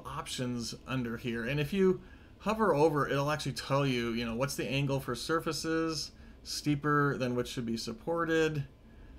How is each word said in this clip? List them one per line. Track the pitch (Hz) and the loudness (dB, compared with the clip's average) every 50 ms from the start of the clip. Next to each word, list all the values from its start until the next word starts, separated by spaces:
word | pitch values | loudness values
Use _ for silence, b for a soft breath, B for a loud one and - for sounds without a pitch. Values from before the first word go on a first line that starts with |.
| - | -8
options | - 131 151 160 - - - 127 123 123 120 113 107 - - - | -8 -8 -8 -8 -6 -4 -4 -2 -2 -2 -4 -6 -8 -10 -10 -6
under | - 131 131 120 117 113 | -4 -2 -2 -2 -2 -4
here. | 113 120 120 113 117 113 | -4 -4 -4 -4 -2 -2
And | 123 143 147 | -2 -2 -2
if | 143 143 | -2 0
you | 202 190 190 185 185 185 B B B B B B B B | 2 6 6 6 6 4 B B B B B B B B
hover | - - 220 214 220 190 160 | -2 -2 0 4 4 4 6
over, | 143 160 165 147 143 131 95 | 6 6 6 6 4 2 2
it'll | 131 139 139 147 | 2 0 2 0
actually | 151 143 - 143 | 0 0 -2 -4
tell | 120 - - - 139 139 143 | -4 -4 -2 0 2 2 4
you, | 135 123 120 117 117 | 2 2 2 0 0
you | 113 117 120 | 0 -2 -2
know, | 117 113 | -2 -2
what's | 117 139 139 - | -2 -2 -2 -2
the | - 147 | -4 -2
angle | 104 135 139 143 139 139 135 | 0 0 0 2 2 0 0
for | - - 120 | 0 -2 -4
surfaces, | - - - 160 165 160 165 151 - - 160 160 165 160 160 160 143 - - B B B B B B | -4 -2 0 0 0 0 -2 -4 -2 -2 0 0 0 0 0 -2 -4 -6 -8 B B B B B B
steeper | - - - - - 147 147 143 151 151 147 147 143 143 127 98 | -10 -8 -8 -2 0 0 0 2 2 2 4 4 4 2 2 0
than | 127 123 123 | -2 0 0
which | 123 120 - | 0 -2 -2
should | - 135 117 | -4 -4 -2
be | 113 113 | -2 -2
supported, | 113 - 117 110 - - 165 170 170 170 160 160 160 156 156 156 143 139 - - - B B B B B B B | -2 -4 -6 -8 -6 -4 -2 -2 0 0 2 4 4 4 4 2 -2 -4 -4 -10 -20 B B B B B B B